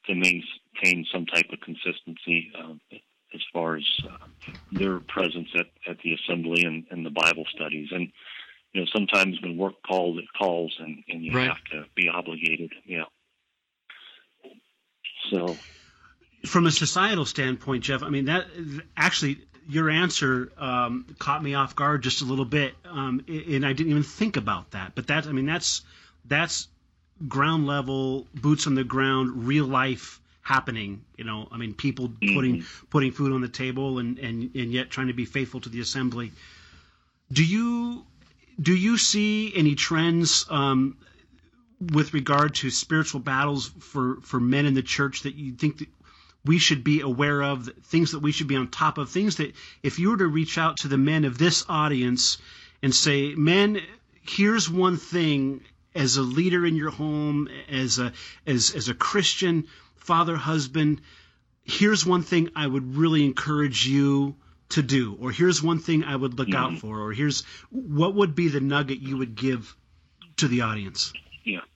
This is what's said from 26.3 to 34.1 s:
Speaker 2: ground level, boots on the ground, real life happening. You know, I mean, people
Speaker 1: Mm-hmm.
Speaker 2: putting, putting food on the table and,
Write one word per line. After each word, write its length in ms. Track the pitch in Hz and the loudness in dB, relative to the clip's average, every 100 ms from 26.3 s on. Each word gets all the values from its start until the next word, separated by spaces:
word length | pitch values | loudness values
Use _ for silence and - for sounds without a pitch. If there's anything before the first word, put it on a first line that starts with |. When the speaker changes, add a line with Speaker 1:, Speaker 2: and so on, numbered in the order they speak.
| 143 170 - - _ _ _ _ _ 143 | -2 0 -4 -8 _ _ _ _ _ -6
Speaker 2:
ground 400 | 135 147 160 143 | 0 2 2 2
level, 600 | 143 131 135 131 131 - | 0 -2 -2 -2 -4 -8
boots 320 | 131 147 151 156 | -2 2 2 2
on 80 | 135 | 0
the 80 | |
ground, 600 | 123 131 135 135 131 127 117 | 0 0 2 2 0 -2 0
real 200 | 147 135 | 0 2
life 540 | 131 131 123 - - _ _ | 0 0 -4 -10 -20 _ _
happening. 640 | - 135 131 113 101 98 - - | 0 0 0 -6 -8 -10 -16 -14
You 80 | |
know, 240 | 113 110 107 | -10 -10 -10
I 60 | 113 | -10
mean, 160 | 113 | -10
people 340 | 104 143 127 123 | -2 -4 -2 -6
Speaker 1:
Mm-hmm. 260 | 113 101 | -2 0
Speaker 2:
putting, 300 | 101 127 120 82 - - | 2 2 0 -4 -16 -2
putting 240 | 151 131 | 2 2
food 200 | 127 139 | 0 -2
on 80 | 131 | 0
the 60 | 123 | -4
table 500 | - 131 127 135 127 | -4 -6 -4 -4 -2
and, 200 | 120 | -4